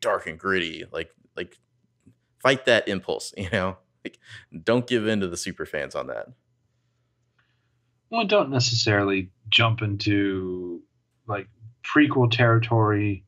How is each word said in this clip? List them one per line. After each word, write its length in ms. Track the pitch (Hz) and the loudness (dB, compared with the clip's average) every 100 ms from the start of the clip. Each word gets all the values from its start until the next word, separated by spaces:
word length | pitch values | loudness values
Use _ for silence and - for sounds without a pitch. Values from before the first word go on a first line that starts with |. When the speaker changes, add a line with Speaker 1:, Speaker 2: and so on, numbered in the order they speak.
Speaker 1:
dark 260 | 117 101 95 | -4 -4 -4
and 120 | 80 | -8
gritty." 460 | 95 95 85 80 90 | -2 -2 -2 -8 -12
Like, 200 | 82 80 _ _ - | -10 -10 _ _ -12
like, 220 | 90 _ _ _ _ _ _ _ _ _ | -12 _ _ _ _ _ _ _ _ _
fight 220 | 127 135 - | 2 2 4
that 220 | 113 - | 2 2
impulse, 460 | 98 - 71 - | -4 -4 -6 -8
<laughs> 20 | - | -10
you 140 | 92 | -4
know? 260 | 107 92 92 _ _ | -2 -2 -6 _ _
Like, 140 | - - - - - 82 | -18 -18 -20 -20 -16 -10
don't 240 | 82 120 120 | 0 0 2
give 200 | 120 107 | 0 0
in 140 | 107 | 0
to 80 | 95 | -2
the 80 | 87 | -6
super 300 | - 85 78 | -8 -8 -8
fans 280 | 78 69 | -6 -6
on 120 | 76 65 | -8 -8
that. 220 | 58 - 127 _ _ _ _ _ _ _ _ _ _ _ _ _ _ _ _ - | -10 -12 -18 _ _ _ _ _ _ _ _ _ _ _ _ _ _ _ _ -8
Speaker 2:
Well, 140 | 226 | -4
don't 260 | 208 208 135 | 2 2 4
necessarily 800 | 135 120 117 - 101 98 95 92 _ 107 | 0 0 0 2 2 2 0 -4 _ 0
jump 340 | 139 117 110 | 2 2 0
into, 1000 | 107 101 104 101 98 95 92 90 90 87 - _ _ _ - | -2 -4 0 2 2 -2 -4 -6 -8 -10 -14 _ _ _ -10
like, 220 | 101 98 _ - _ | -10 -10 _ -20 _
prequel 460 | - 151 143 135 120 | -2 4 4 4 2
territory. 960 | 120 120 113 113 117 107 104 104 95 | 4 4 4 4 2 2 2 0 -4